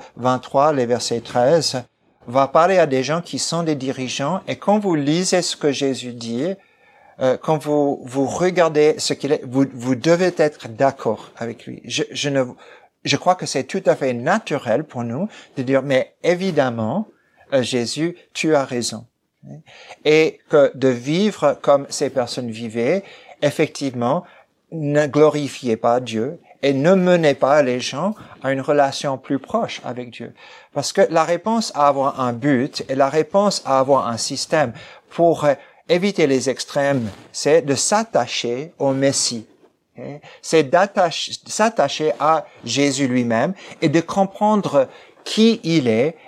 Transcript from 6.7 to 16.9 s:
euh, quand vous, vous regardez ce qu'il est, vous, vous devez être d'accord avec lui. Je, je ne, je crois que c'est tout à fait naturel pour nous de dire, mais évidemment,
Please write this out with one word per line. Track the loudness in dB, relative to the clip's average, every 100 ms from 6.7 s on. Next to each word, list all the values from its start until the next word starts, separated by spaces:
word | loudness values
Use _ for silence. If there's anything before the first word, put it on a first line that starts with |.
| _ _ _ _ -2
euh, | -2 0
quand | 0 -2
vous, | 0 2 2 -2
vous | -4 -2 -2
regardez | 0 0 2 2 4 4 2
ce | -4
qu'il | -4 -2
est, | -2
vous, | -2 0 0
vous | -2 -4 0
devez | 2 2 2 2
être | -2 -2 -12
d'accord | 0 0 0 -4 -4 -8 -12
avec | -10 -10 -14
lui. | -16 -8
Je, | -6 -6
je | -4 -2
ne, | 0 -2 -6 -20 -20 _ _ -2
je | 0
crois | 2
que | 0 -2
c'est | -6
tout | -4 -2 0
à | 0
fait | 0
naturel | -2 0 -2 -2 -6 0 -2
pour | -2 -8
nous | -6 -6 -8 -10 -14 -8
de |
dire, | 0 0
mais | 2 0 0 _
évidemment, | -2 0 0 0 0 0 -2